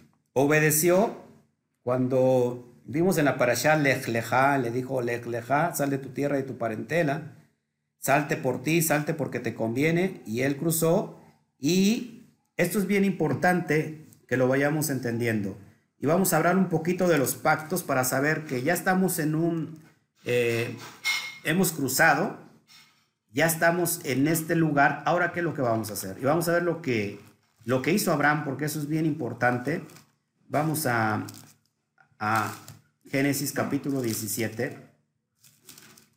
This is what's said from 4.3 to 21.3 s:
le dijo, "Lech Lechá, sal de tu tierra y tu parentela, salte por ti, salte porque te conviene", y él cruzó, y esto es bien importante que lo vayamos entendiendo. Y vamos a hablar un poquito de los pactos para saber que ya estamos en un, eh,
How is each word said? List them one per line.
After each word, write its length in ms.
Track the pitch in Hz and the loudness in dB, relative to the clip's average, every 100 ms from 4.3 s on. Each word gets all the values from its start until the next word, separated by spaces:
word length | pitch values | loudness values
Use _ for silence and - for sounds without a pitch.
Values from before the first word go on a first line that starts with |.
| 123 139 139 | 2 4 2
le 140 | 117 | 0
dijo, 300 | 123 127 131 | -4 -4 -4
"Lech 240 | 120 117 117 | -2 -4 -6
Lechá, 460 | 117 117 147 170 156 | -8 -2 0 0 -2
sal 160 | 139 | -2
de 80 | 139 | -4
tu 100 | 139 | -6
tierra 300 | - 143 139 | -4 -2 -2
y 40 | |
tu 140 | 131 107 | -4 -6
parentela, 760 | 113 110 113 165 147 147 - - _ _ _ _ _ _ | -6 -6 -4 -2 0 -2 -8 -18 _ _ _ _ _ _
salte 380 | - 147 147 156 | 0 2 2 -2
por 260 | 131 123 | -2 -2
ti, 180 | 151 165 | 0 0
salte 320 | 156 151 151 | 2 0 -2
porque 260 | 156 123 117 | -4 -4 -4
te 140 | 127 | -6
conviene", 720 | - 113 120 156 170 190 - 107 | -4 -4 0 2 2 0 -4 -8
y 160 | 113 | -2
él 160 | 139 143 | -2 0
cruzó, 600 | 165 156 160 190 - - - _ _ _ | -2 0 2 2 0 -10 -20 _ _ _
y 680 | 139 185 196 240 - - - _ _ - | 0 2 2 0 -4 -14 -20 _ _ -2
esto 220 | 175 214 | 0 0
es 80 | 180 | 0
bien 180 | 202 196 | 2 2
importante 1000 | - 151 123 180 180 - 151 143 - - - - | 0 -2 2 2 2 2 0 -2 -8 -18 -20 -4
que 100 | 123 | 0
lo 100 | 127 | 2
vayamos 420 | 135 143 156 147 | 2 2 0 -2
entendiendo. 680 | 131 120 117 117 110 98 90 - _ _ _ | -2 -2 -2 0 -2 -4 -8 -18 _ _ _
Y 80 | 131 | 0
vamos 260 | 180 185 | 2 2
a 40 | 156 | 2
hablar 200 | 170 190 | 4 4
un 120 | 180 | 2
poquito 380 | 160 175 180 180 | 0 0 2 2
de 100 | 151 | 4
los 180 | 123 - | 2 0
pactos 480 | 156 151 - 190 | 0 0 -2 -6
para 220 | - 131 127 | -2 0 0
saber 400 | 131 147 156 156 | 0 0 -2 -4
que 180 | 127 | -2
ya 100 | 139 | 0
estamos 460 | 170 - 185 185 165 | 0 2 2 2 0
en 160 | 151 156 | 0 0
un, 480 | 170 165 143 - - _ _ _ | 0 -2 -6 -10 -20 _ _ _
eh, 520 | - 123 117 117 117 113 - - - - - | -2 0 0 0 -4 -8 -16 -8 -6 -4 -6